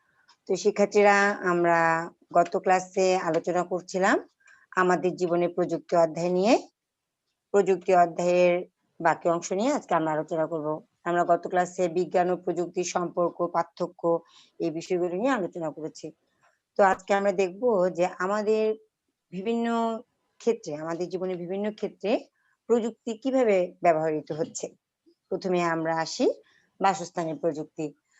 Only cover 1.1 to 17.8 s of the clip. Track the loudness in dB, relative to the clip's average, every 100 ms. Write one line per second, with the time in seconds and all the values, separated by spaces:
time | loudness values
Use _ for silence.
1.1 | 6 2 0 0 2 4 4 2 0 -4
2.1 | -12 _ 2 2 0 2 2 0 0 2
3.1 | 2 2 0 0 -2 -2 -4 -4 0 2
4.1 | 2 -2 _ _ _ _ 0 2 2 0
5.1 | -2 0 0 0 -2 -2 -4 0 2 2
6.1 | 2 -2 0 4 2 0 _ _ _ _
7.1 | _ _ _ _ 2 2 0 2 4 4
8.1 | 2 0 4 4 2 -4 _ _ _ 0
9.1 | 2 0 0 -2 -2 0 -2 -2 0 0
10.1 | -2 -4 -4 -2 -4 -6 -6 -10 _ -4
11.1 | 0 2 0 0 -2 -2 -2 -2 -2 -2
12.1 | 0 0 0 -4 -4 -4 -4 -4 -4 -4
13.1 | -2 -2 -2 -4 -2 -4 -6 -8 -4 -2
14.1 | -2 -4 -20 _ _ -6 -6 -4 -2 -2
15.1 | -2 -2 -2 -4 -6 -8 -8 -12 -12 -16
16.1 | -18 _ _ _ _ _ 2 4 2 0
17.1 | 0 2 0 -2 0 0 2